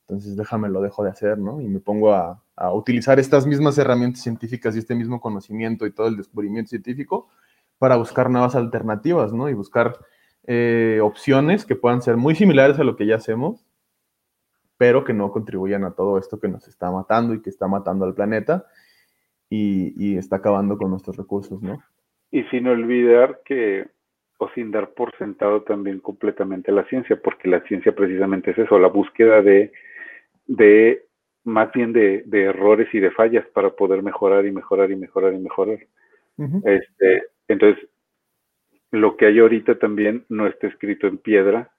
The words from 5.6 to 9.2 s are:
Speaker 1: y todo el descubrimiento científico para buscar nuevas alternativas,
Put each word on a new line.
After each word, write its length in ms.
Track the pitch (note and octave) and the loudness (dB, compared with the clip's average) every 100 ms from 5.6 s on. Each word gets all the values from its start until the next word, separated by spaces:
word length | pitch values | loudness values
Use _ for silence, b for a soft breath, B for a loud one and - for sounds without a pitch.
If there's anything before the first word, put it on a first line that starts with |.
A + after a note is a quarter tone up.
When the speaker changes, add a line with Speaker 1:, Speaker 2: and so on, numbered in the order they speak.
| A2+ A2 | -6 -6
Speaker 1:
y 60 | G#2+ | -6
todo 160 | - A2+ | -4 -4
el 100 | G#2+ | -4
descubrimiento 520 | F#2+ A2 G#2 A2 A2 | -10 -10 -8 -8 -8
científico 600 | A#2+ A#2 B2+ C#3+ F#3+ _ _ _ _ _ _ | -10 -10 -12 -8 -8 _ _ _ _ _ _
para 180 | C3 A#2 | 2 2
buscar 320 | A2+ - B2+ | 0 -2 0
nuevas 260 | B2 B2 | 2 0
alternativas, 760 | B2+ A#2 A2+ G#2+ G#2+ D3+ E3+ | 0 -4 -6 -6 -6 -2 -2